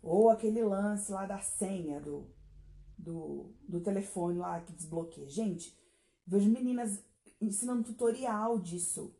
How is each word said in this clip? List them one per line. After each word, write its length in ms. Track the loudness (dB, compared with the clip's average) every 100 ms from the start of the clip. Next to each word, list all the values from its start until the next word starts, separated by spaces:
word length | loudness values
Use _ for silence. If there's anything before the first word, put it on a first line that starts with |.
Ou 240 | 2 8 8
aquele 340 | 8 4 2
lance 480 | 2 2 0 -2 -4
lá 140 | -4
da 140 | -4 -6
senha 600 | -6 -4 -4 -2 -4 -4
do, 320 | -6 -10 -10 -18 -20 -20 -20 -20 -20 -14
do, 560 | -8 -8 -6 -8 -10 -16 -6
do 140 | -4
telefone 580 | 0 0 -2 -2 -2 0
lá 220 | -2 -4
que 100 | -8
desbloqueia. 600 | -14 -8 -6 -6 -10 -8
Gente, 440 | -2 -2 -2 -8 -18 _ _ _ _ 0
vejo 240 | 4 6
meninas 520 | 6 2 0 -2 -4 -10 _ -20 _
ensinando 440 | -4 -2 0 0
tutorial 760 | -2 0 2 2 0 0 0 0
disso. 580 | -2 -4 -4 -4 -8